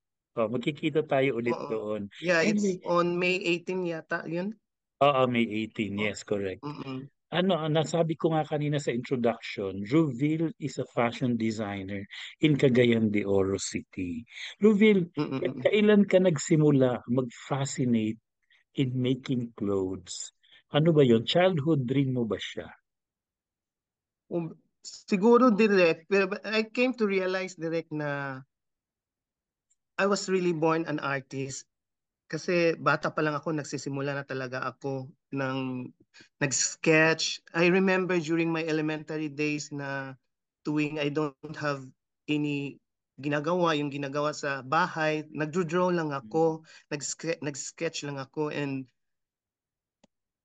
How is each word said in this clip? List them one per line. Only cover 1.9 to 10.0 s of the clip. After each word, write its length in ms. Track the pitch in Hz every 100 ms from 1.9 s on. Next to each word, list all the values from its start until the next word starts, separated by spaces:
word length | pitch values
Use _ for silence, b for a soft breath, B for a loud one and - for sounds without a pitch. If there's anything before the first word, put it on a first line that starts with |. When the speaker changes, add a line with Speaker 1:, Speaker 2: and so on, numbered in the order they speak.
| 107 101 -
Speaker 2:
Yeah, 220 | 165 170
it's 380 | 190 208 202 180
Speaker 1:
Anyway. 20 | -
Speaker 2:
on 320 | 175 175 175
May 180 | 180 185
eighteen 420 | 170 175 175 185 180
yata, 400 | 160 - 170 -
yun? 280 | 170 196 220 _ _ _ -
Speaker 1:
Oo, 200 | 139 131 127
May 160 | 120 110
eighteen. 540 | 107 107 - 101 101
Speaker 2:
Oh. 100 | 107
Speaker 1:
Yes, 140 | 98 -
correct. 380 | 104 98 92 147
Speaker 2:
Mm-mm. 440 | 143 135 131 139 _ - 160
Speaker 1:
Ano, 220 | 190 165
ang 160 | 156 156
nasabi 400 | 147 170 165 160
ko 160 | 165
nga 140 | 156 143
kanina 320 | 151 147 147
sa 160 | 151 120
introduction, 880 | 123 131 117 110 - - 98 95 101
Roville 600 | 156